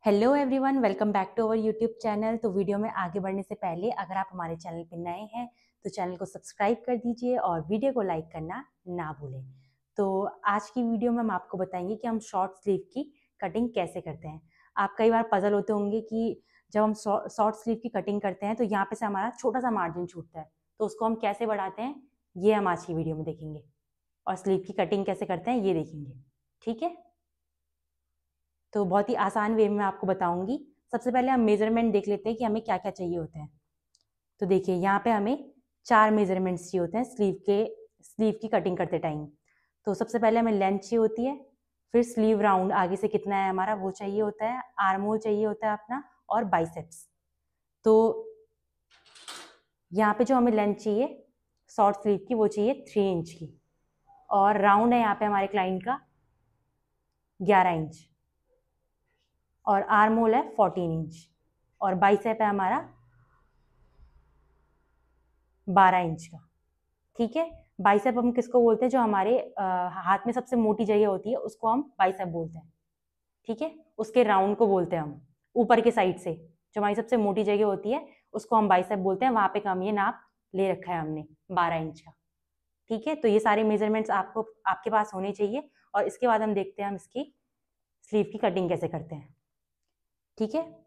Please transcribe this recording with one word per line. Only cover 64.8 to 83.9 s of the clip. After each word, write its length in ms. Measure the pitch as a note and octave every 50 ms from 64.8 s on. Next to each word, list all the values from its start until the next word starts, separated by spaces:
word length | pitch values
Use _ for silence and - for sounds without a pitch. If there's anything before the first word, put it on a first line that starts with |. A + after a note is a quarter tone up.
| _ _ _ _ _ _ _ _ _ _ _ _ _ _ _ _ _ -
बारह 300 | F#3 F#3+ F#3+ F#3 F#3 F#3
इंच 260 | F3+ E3+ D#3+ D#3+ -
का, 120 | - - - - _ _ _ _ _ _ _ _ _ _ _ _ _ _ -
ठीक 180 | A#3+ A3+ A#3
है। 80 | D#4+ E4 E4 E4 - - _ _ _
बाइसेप 380 | F#3+ G#3 G3+ G#3 G3+ C4 A#3 A#3+
हम 140 | A#3+ B3 A#3+
किसको 280 | B3 A#3+ A#3+ - B3
बोलते 240 | A#3+ A#3 A3 G#3+ B3
हैं? 60 | B3+
जो 100 | A#3+ C4+
हमारे, 380 | A#3 A3 G#3 G3 F#3+ G#3 A#3+ C4
अ, 240 | - - - - G3+ F#3 F#3 F3+ F3+ F3+ E3+
हाथ 300 | F#3+ F3+ F3 G3 G3 -
में 60 | A#3+ A#3
सबसे 240 | B3 - - -
मोटी 280 | A#3+ A3+ G#3+ G#3+ A3 A#3
जगह 220 | G3 G#3+ G#3 G#3+
होती 240 | G#3 G3 F#3 F#3+ G3+
है 60 | B3 C4+
उसको 300 | - A3 - _ - -
हम 140 | A3+ C4 D4 - _ _
बाइसेप 300 | G3 F#3 F#3+ F#3+ G3 F3+
बोलते 300 | E3 E3+ E3 E3 E3 E3
हैं, 140 | - - _ _ _ _ _ _ _ _ _ _ _ _ _ _ _ -
ठीक 140 | A3+ A3 D4+
है। 100 | D#4+ D#4 - - _ _ -
उसके 240 | A3 A3 - B3+ B3
राउंड 320 | A3 G#3 F#3+ F#3+ G3 G#3
को 100 | - A#3
बोलते 300 | G#3 G3 F#3 F3 E3 F3+
हैं 60 | E3+ D3+
हम, 180 | D3 C#3+ - - _ _ _ _ _ _
ऊपर 240 | - A#3+ G3+ B3 A3+
के 100 | A3 A#3
साइड 280 | A#3 A3+ G3 F#3 F3 -
से 160 | - F3+ D#3+
जो 460 | D#3+ - - _ _ _ _ _ G#3+
हमारी 140 | G3+ G#3 G#3
सबसे 220 | G#3 A3 A3+ B3+ A#3+
मोटी 260 | G#3+ G3+ G3 G3 G#3+
जगह 200 | G3 G#3 G#3 G#3+
होती 260 | G#3 G3 G3 G3+ G#3 A#3+
है 140 | D4+ D#4 - _ _ _ _ _
उसको 220 | G#3+ - - A#3+
हम 120 | A3+ A3 G3+
बाइसेप 300 | F#3 F3+ F3+ F#3 G#3+ G3
बोलते 240 | F#3 G3 F#3+ F#3+ A3
हैं, 80 | C4 B3
वहाँ 160 | A3+ G3+ F#3+
पे 120 | - G#3
का 100 | G#3 G3+
हम 120 | F#3 F#3 F#3
ये 100 | G3+ G#3+
नाप 340 | G#3 G3 G#3 - - _ _ _ _ _ _ -
ले 180 | F#3 G3 F#3+ F3+
रखा 200 | F#3+ F#3+ - F3+
है 80 | E3
हमने 260 | D#3 D#3 D#3 D#3 D3+ - - _ _ _ F3+
बारह 240 | F3+ F3 E3+ E3
इंच 240 | E3 D#3+ D#3 D#3 -
का, 120 | - E3 - _ _ _ _ _ _ _ _ _ _ _ _ _ _ _
ठीक 180 | A3+ A3 A3+ D4+
है। 60 | D#4
तो 120 | D4 - A#3
ये 120 | G3+ G#3+
सारे 240 | G#3+ A3+ G#3 G#3 A3
मेजरमेंट्स 460 | A3 G#3+ G3+ G#3+ G#3+